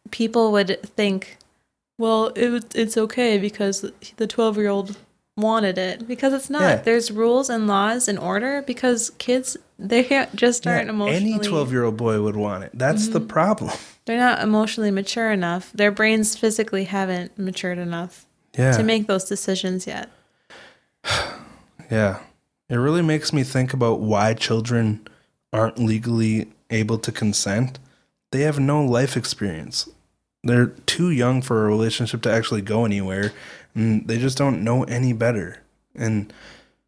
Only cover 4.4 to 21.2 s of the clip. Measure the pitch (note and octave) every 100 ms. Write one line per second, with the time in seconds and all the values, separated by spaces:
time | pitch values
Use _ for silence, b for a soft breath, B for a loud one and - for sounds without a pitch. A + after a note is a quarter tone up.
4.4 | A3+ G#3+ G#3 G3+ G3 G3+ - _ _ -
5.4 | G#3+ A3+ G3+ F#3 F#3 - A#3 B3 C4+ C4+
6.4 | C4+ C#4+ C#4+ A3+ - A#3 A#3 G#3 A3+ B3
7.4 | C4 A#3 G#3+ G3 G#3 A#3+ A#3+ G3 F3 G3
8.4 | B3 C#4+ C#4 B3 B3+ A#3+ A3+ - - B3+
9.4 | B3+ - _ - G3 A#3 B3 C#4 - -
10.4 | A#3+ A#3+ B3 A#3+ G#3 G#3+ G3+ E3 G#3 A3
11.4 | G#3 E3 C3 B2+ A#2+ A2 A#2 G#2+ G#2 G#2
12.4 | G#2 F#2+ F#2+ A#2 C3 G#3 A3 G#3+ - D#3+
13.4 | F3+ G#3+ - - B B - A#3 B3 -
14.4 | G#3+ G#3+ A3 A3 G#3 G3 G3+ A#3+ A3+ G3+
15.4 | F3 F3+ - - G#3 G3+ A3 A3 G#3+ -
16.4 | A3+ G#3+ G#3+ F#3+ F#3+ G3 F#3+ F3+ F3 -
17.4 | F#3+ F3+ F3+ F3 F3 E3+ F3+ - - _
18.4 | _ - C3 A#2+ A3 A3+ G#3+ F#3+ F#3 G3+
19.4 | - F#3 F#3 F#3 - - - _ _ B
20.4 | B B B B B _ - B